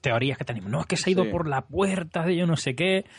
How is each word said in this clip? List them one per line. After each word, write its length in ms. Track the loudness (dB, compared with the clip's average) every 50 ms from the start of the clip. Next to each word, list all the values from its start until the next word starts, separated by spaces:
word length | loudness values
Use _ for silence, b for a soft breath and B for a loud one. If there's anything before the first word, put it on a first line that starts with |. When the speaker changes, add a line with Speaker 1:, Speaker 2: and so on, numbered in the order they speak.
Speaker 1:
teorías 360 | 0 2 2 2 2 0 -2
que 80 | -4 -6
tenemos. 240 | -6 -6 -8 -6 -4
"No, 100 | -4 -4
es 40 | -2
que 100 | -2 -4
se 120 | -2 0 2
ha 40 | 2
ido 100 | 2 2
Speaker 2:
Sí. 60 | 0
Speaker 1:
por 160 | 0 -2 -2
la 140 | -2 -2 -4 -4
puerta 580 | -4 -2 0 0 2 0 -2 -4 -4 -4 -2 0
de 100 | 2 2
yo 100 | 2 4
no 120 | 2 2
sé 180 | 2 0 -2 0
qué, 300 | 0 2 2 2 2 0 B B